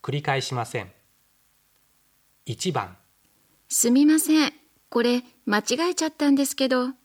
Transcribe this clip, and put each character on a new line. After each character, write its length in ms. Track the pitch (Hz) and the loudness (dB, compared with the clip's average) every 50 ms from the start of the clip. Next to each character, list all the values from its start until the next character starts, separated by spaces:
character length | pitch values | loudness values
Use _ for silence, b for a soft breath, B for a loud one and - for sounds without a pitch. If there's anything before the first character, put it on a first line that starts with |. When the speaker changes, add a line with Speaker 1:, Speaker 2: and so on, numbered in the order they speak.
Speaker 1:
繰 120 | - - 131 | -10 -8 -6
り 80 | 147 147 | -6 -2
返 180 | 147 139 135 | -2 -2 -2
し 140 | 127 - 131 | -2 -4 -6
ま 100 | 123 117 | -6 -6
せ 160 | - - 120 | -6 -6 -8
ん。 100 | 98 90 - _ _ _ _ _ _ _ _ _ _ _ _ _ _ _ _ _ _ _ _ _ _ _ _ _ _ _ _ _ - - | -10 -10 -16 _ _ _ _ _ _ _ _ _ _ _ _ _ _ _ _ _ _ _ _ _ _ _ _ _ _ _ _ _ -12 -12
一 240 | 117 - - 185 | -10 -6 -4 -4
番。 260 | 143 127 101 90 92 - _ _ _ _ _ _ _ _ _ _ _ _ _ - | -4 -4 -4 -6 -10 -20 _ _ _ _ _ _ _ _ _ _ _ _ _ -6
Speaker 2:
す 220 | - - - 240 | -2 0 2 4
み 160 | 247 269 294 302 | 4 6 6 6
ま 100 | 311 320 | 4 4
せ 300 | - 294 311 311 285 - | 4 2 2 2 2 0
ん。 60 | - - _ _ _ _ _ - - | -2 -8 _ _ _ _ _ -4 -2
こ 100 | 233 240 | 0 2
れ 200 | 240 247 247 - b b b - | 2 2 0 -2 b b b -4
間 140 | - 208 214 | -2 -2 -2
違 320 | 208 - 254 262 330 359 | 0 -2 -2 -2 -2 -2
え 40 | 349 | -2
ち 80 | - 320 | -2 -4
ゃ 40 | 311 | -4
っ 40 | |
た 180 | - - 302 285 | -4 -2 2 2
ん 60 | 277 | 2
で 80 | 269 277 | 2 2
す 100 | 269 - | -2 -2
け 140 | - 269 254 | -2 -2 0
ど。 220 | 262 247 247 254 269 _ | 0 0 -2 -4 -8 _